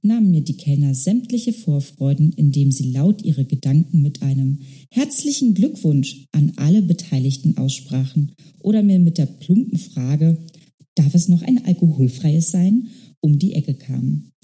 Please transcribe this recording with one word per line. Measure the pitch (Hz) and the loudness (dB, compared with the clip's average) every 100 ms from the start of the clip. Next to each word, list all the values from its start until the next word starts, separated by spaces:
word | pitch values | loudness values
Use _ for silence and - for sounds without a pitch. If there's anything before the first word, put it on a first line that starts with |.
nahmen | 208 233 202 | 2 2 4
mir | 160 | 2
die | 135 - | 0 -6
Kellner | - 139 143 | -2 0 0
sämtliche | 131 - 233 247 247 233 | 0 0 -2 -2 -4 -4
Vorfreuden, | 226 - 143 135 - 139 139 151 | -6 -2 -2 -4 -4 -2 2 2
indem | - 147 139 139 | 2 0 2 0
sie | 131 127 | 0 -4
laut | 127 165 208 | 0 0 0
ihre | 202 139 | -2 -2
Gedanken | 135 131 135 143 165 165 | -2 -2 0 2 2 0
mit | 143 143 | 0 -2
einem | 139 135 135 139 - - _ | -4 -2 -2 -4 -10 -20 _
"Herzlichen | 240 294 - 294 277 254 | -4 -2 -4 -4 -2 0
Glückwunsch" | 185 262 - 165 143 127 - - | 0 -2 -2 -2 0 -2 -8 -6
an | 151 147 - | 0 0 0
alle | 143 208 | 2 2
Beteiligten | 175 170 - 135 131 131 135 - | 2 -2 -2 -2 -2 -2 -2 -2
aussprachen | 131 - - 131 131 - 143 _ - _ | -4 -6 -6 -4 -2 -2 -4 _ -20 _
oder | 190 214 | -2 2
mir | 202 185 | 2 4
mit | 170 165 | 2 2
der | 139 | -4
plumpen | - - 190 - 180 | -6 0 0 0 -6
Frage, | - - 127 151 160 165 - _ _ _ _ - | -8 -8 -4 0 2 0 -4 _ _ _ _ 0
"Darf | 143 | 2
es | 175 170 | 2 4
noch | 175 | 2
ein | - 247 | 2 0
alkoholfreies | - 175 165 139 127 - 156 156 160 | 2 2 2 2 0 0 0 0 0
sein?", | 185 185 226 240 - - _ | 0 2 2 -2 -16 -20 _
um | 156 147 | 0 2
die | 185 | 2
Ecke | - 147 | -2 -4
kamen. | 135 - 131 131 151 - _ | -8 -6 -6 -4 -4 -8 _